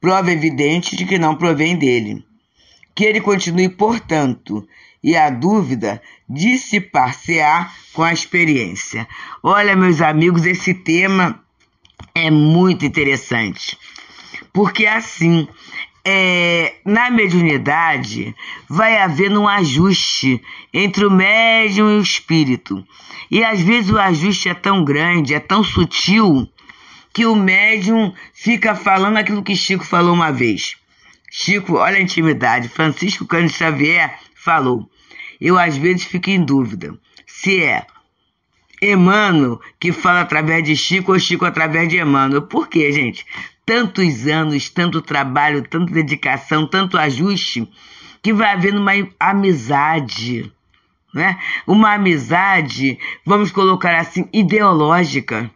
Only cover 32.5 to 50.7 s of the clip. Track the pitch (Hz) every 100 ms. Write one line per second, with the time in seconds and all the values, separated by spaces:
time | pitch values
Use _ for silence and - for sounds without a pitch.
32.5 | 120 120 - 160 139 185 - - 170 170
33.5 | - 165 143 147 170 156 - - _ -
34.5 | 156 131 123 - _ _ - - - 156
35.5 | 180 175 139 165 185 - 180 180 190 156
36.5 | 139 120 98 76 - _ _ _ - 190
37.5 | 190 156 98 - _ _ _ _ _ _
38.5 | _ _ - 202 196 180 208 208 170 135
39.5 | 117 - _ 170 170 185 180 175 151 156
40.5 | 165 156 151 - 185 185 185 - 175 175
41.5 | 156 160 156 165 175 160 139 135 139 147
42.5 | 269 320 165 147 143 123 - - - -
43.5 | _ - 226 226 185 180 127 131 156 156
44.5 | 143 - - 175 165 - 147 135 131 147
45.5 | 147 131 165 175 160 151 147 143 131 -
46.5 | 156 156 190 190 185 151 127 180 196 -
47.5 | - 113 _ - - - - - 208 220
48.5 | 196 190 202 202 196 196 _ 165 202 196
49.5 | 165 113 143 147 160 131 - 113 120 104
50.5 | _ _